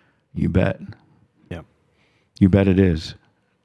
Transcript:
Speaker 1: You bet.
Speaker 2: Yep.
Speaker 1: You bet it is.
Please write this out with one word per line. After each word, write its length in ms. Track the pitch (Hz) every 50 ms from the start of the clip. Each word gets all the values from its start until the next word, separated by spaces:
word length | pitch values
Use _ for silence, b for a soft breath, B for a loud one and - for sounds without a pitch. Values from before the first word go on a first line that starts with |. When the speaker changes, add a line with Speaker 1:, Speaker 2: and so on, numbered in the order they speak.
| _ _ _ _ _ _ -
Speaker 1:
You 140 | - - 87
bet. 320 | 85 92 - - - - - - - _ _ _ _ _ _ _ _ _ _ -
Speaker 2:
Yep. 140 | - 82 - _ _ _ _ _ _ _ _ _ _ _ _ _ _ -
Speaker 1:
You 100 | 101 92
bet 200 | 95 98 98 98
it 100 | 90 95
is. 360 | 98 90 82 80 - - - - _ _ _ _ _ _ _ _